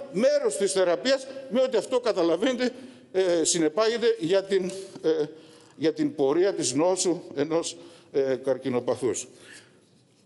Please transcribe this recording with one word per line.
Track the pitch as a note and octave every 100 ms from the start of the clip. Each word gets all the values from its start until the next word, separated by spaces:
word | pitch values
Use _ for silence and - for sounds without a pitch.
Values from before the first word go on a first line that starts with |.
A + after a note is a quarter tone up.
| -
μέρος | E3+ B3+ D4 B3+ -
της | G3
θεραπείας, | F#3+ F3+ E3 B3 C4+ - - -
με | A3
ό,τι | C4 A#3
αυτό, | - B3+
καταλαβαίνετε, | A#3 F#3 E3+ F3 A#3+ B3 B3 - - - -
ε, | F#3 F#3 E3+
συνεπάγεται | D3+ F3+ D#3 D#3 A3+ A#3 A3+ A3+
για | D#3+ F#3+
την, | F#3+ G3 F3+ - - -
ε, | D#3+ D#3+ D3+ - - - - -
για | B2+
την | A#2 D3+ D3
πορεία | C3+ D#3+ G3
της | F3+ B2+
νόσου | B2+ F3 F#3 F#3+ E3 - C#3
ενός, | D3 D#3+ D#3+ - - - -
ε, | C#3+ C3+ B2+
καρκινοπαθούς. | C3+ C3 C3+ B2 A#2+ B2 A#2+ - - - - - - _ _ _ _ _